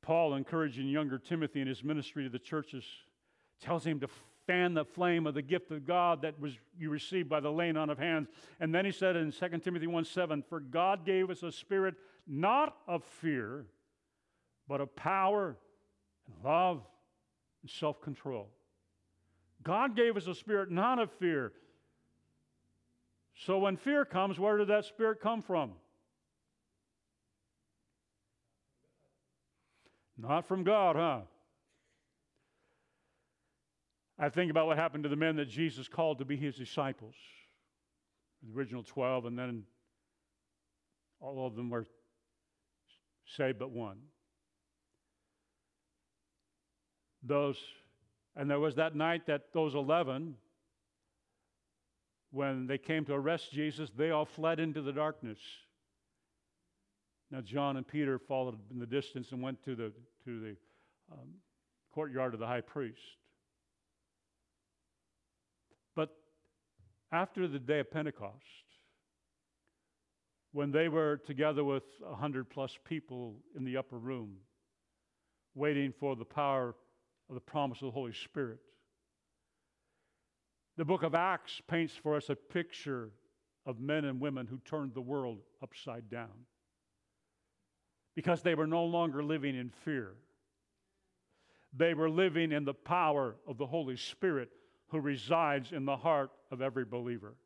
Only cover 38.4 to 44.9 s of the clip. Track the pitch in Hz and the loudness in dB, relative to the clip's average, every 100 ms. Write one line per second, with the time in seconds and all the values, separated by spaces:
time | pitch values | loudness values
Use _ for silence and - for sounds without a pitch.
38.4 | 117 110 135 123 113 - 127 127 120 120 | -14 -8 -6 -6 -10 -2 0 0 -2 -6
39.4 | 127 117 104 _ _ _ _ _ _ _ | -6 -6 -10 _ _ _ _ _ _ _
40.4 | _ _ _ _ _ _ _ _ 135 139 | _ _ _ _ _ _ _ _ -12 -6
41.4 | 127 110 120 120 110 _ _ _ _ _ | -6 -4 -4 -4 -6 _ _ _ _ _
42.4 | _ _ _ _ _ _ _ _ - - | _ _ _ _ _ _ _ _ -20 -2
43.4 | 135 120 127 120 110 98 143 _ _ _ | -2 -2 -6 -8 -10 -10 -20 _ _ _
44.4 | _ _ _ _ _ | _ _ _ _ _